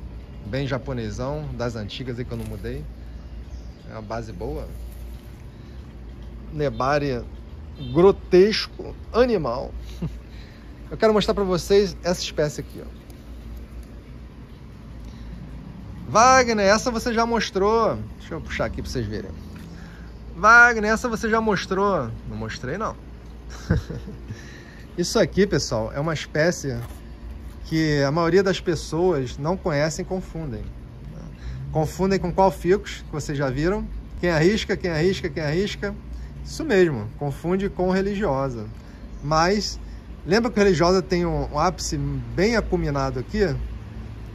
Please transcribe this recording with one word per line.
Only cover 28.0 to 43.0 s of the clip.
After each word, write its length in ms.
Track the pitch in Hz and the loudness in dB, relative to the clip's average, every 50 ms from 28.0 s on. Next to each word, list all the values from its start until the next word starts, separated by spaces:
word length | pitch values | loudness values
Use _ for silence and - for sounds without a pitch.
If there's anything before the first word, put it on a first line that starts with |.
a 80 | 139 139 | 4 4
maioria 320 | 147 170 170 165 165 196 | 4 4 4 6 6 6
das 180 | 196 196 175 - | 6 4 2 0
pessoas 800 | - 185 165 - - - 156 160 180 185 170 139 131 117 - 135 | 0 -2 -2 -2 -2 -4 0 2 2 2 2 2 0 -4 -4 -4
não 180 | 139 160 190 | -2 -2 -2
conhecem 480 | 190 - 185 151 143 147 160 151 - 180 | 0 0 0 2 2 2 0 0 -4 -4
e 40 | - | -4
confundem. 540 | 190 185 180 - - 165 160 143 113 104 101 - - - - - - - - - - - - - - - - - 127 - - - | -4 -6 -6 -6 -8 -8 -6 -6 -6 -8 -8 -10 -12 -12 -14 -16 -16 -14 -14 -14 -14 -14 -14 -14 -14 -12 -10 -10 -8 -8 -8 -2
Confundem 460 | - 156 156 - - - 190 196 190 180 | 0 0 0 0 0 0 2 2 2 2
com 140 | 185 175 | 0 0
qual 180 | - 190 190 190 | 4 6 6 6
ficus, 520 | 185 - - 170 185 208 - - - - - | 4 4 2 4 4 2 2 -4 -12 -12 -10
que 60 | - | -8
vocês 240 | - 147 139 - 147 | -6 -6 -4 -2 -2
já 140 | 139 143 131 | 0 0 0
viram. 360 | 123 139 156 180 202 214 220 220 - - - - - - | 0 2 2 2 0 0 -2 -6 -8 -10 -10 -10 -4 -2
Quem 100 | - 175 | 2 2
arrisca, 460 | 170 151 160 185 220 214 - - 202 | 4 6 6 6 6 4 2 -2 -2
quem 140 | 156 202 180 | 0 0 0
arrisca, 380 | 165 151 165 190 190 131 139 165 | 2 2 2 2 2 0 -2 -4
quem 140 | 139 175 | -4 -2
arrisca. 520 | 156 143 147 180 208 196 - - 214 202 208 214 - - - - - - - - - | -2 0 2 0 0 0 -2 -4 -6 -6 -6 -8 -10 -10 -10 -10 -10 -10 -10 -10 -10
Isso 200 | - - - 311 | -8 -6 -4 0
mesmo, 440 | 302 220 190 185 165 143 110 104 110 - - | 4 6 6 6 6 4 0 -4 -6 -6 -4
confunde 500 | 143 143 135 - - 170 185 190 202 190 | -4 -4 -4 -2 -2 0 0 0 0 -2
com 220 | 185 - 185 185 | 0 0 2 2
religiosa. 760 | 185 190 190 202 208 190 214 208 135 135 139 135 123 113 104 107 - - - - - - - - - - | 2 2 2 0 0 0 0 2 2 2 0 -2 -4 -6 -8 -10 -10 -14 -16 -16 -16 -16 -14 -14 -12 -8
Mas 580 | - 143 160 156 165 180 202 214 185 - - - - - - - - - - - - | -2 2 4 6 6 6 4 2 0 -2 -6 -8 -10 -12 -12 -14 -14 -14 -14 -8 0
lembra 240 | 151 185 226 233 247 | 2 4 4 4 4
que 100 | - 208 | 4 6
a 20 | |
religiosa 400 | 202 202 185 143 170 175 190 190 | 6 6 8 6 6 6 6 4
tem 240 | 160 123 185 175 175 | 2 2 2 2 2
um, 280 | 170 156 147 139 117 131 | 2 0 0 -2 0 0
um 40 | 147 | 2
ápice 380 | 160 185 165 - - - 165 | 2 2 2 0 -4 -4 -2
bem 580 | 147 143 143 139 135 120 113 - 170 180 226 240 | -2 -2 -2 -4 -4 -6 -4 0 2 2 4 4
acuminado 640 | 214 190 - 185 175 165 156 143 139 | 2 2 2 0 0 0 0 0 0